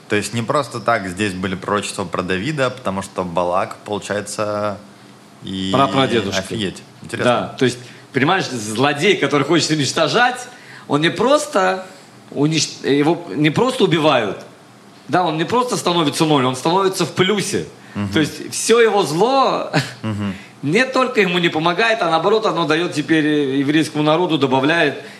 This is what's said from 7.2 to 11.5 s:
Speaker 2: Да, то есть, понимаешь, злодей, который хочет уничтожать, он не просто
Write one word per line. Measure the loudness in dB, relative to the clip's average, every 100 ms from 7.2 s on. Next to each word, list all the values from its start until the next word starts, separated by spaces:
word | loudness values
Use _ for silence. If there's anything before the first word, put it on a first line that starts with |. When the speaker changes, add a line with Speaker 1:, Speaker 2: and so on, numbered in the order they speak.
| 2
Speaker 2:
Да, | 2 -2 0
то |
есть, | 0 0 -14 -20 -6
понимаешь, | -2 2 0 -2
злодей, | -6 -6 0 0 2 2 2
который | 2 0
хочет | 2 2 2
уничтожать, | 0 0 0 2 2 2 0 -12 -18 -20 -14 -2
он | 0
не | 0
просто | 2 2 2 2